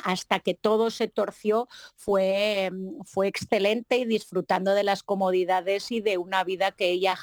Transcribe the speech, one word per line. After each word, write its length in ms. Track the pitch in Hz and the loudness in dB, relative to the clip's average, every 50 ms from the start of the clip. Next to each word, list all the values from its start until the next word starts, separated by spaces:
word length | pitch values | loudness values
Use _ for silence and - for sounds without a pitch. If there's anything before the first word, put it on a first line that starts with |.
| - | -4
hasta 360 | 190 185 175 - - 202 190 | -4 -4 -4 -2 -2 -4 -2
que 140 | - 196 175 | 0 -2 -4
todo 360 | - - 214 214 214 226 226 | 0 0 2 2 2 2 0
se 160 | 220 - 226 214 | -2 -4 -4 -4
torció 600 | - - 208 190 - - - 208 214 226 240 254 - - - - _ | -2 -2 -4 -4 -4 -4 -2 0 0 0 -2 -4 -10 -20 -20 -20 _
fue, 760 | - - - 202 190 190 190 190 196 208 214 208 196 190 185 | -8 -2 0 2 2 2 2 2 2 0 0 0 0 -2 -2
mm, 300 | 185 190 185 185 330 285 190 | -4 -6 -10 -10 -12 -14 -16
fue 220 | - - 196 190 196 | -6 -2 0 0 0
excelente 720 | 196 - - - - 208 196 202 220 240 226 - 254 247 | 0 -4 -4 -2 0 2 2 2 2 0 0 0 0 2
y 80 | 254 | 2
disfrutando 680 | 226 220 208 - - - 185 175 - 190 185 185 196 196 | 2 0 -2 -2 -4 -4 -2 0 0 0 0 2 2 2
de 100 | 202 202 | 2 2
las 200 | 196 196 196 - | 2 0 -2 -2
comodidades 880 | - 202 190 190 185 185 185 185 175 185 185 175 185 196 202 - - | -4 -2 0 0 2 2 2 2 2 0 0 0 0 -2 -2 -2 -4
y 100 | 240 233 | -4 -2
de 160 | 202 214 196 180 | 0 0 0 -2
una 260 | 175 185 196 190 185 | -2 0 0 0 0
vida 280 | 175 190 175 190 196 | 0 -2 -2 -2 -2
que 180 | 190 - 196 175 | 0 0 0 0
ella, 260 | 180 180 185 185 185 - | 2 2 2 0 0 -2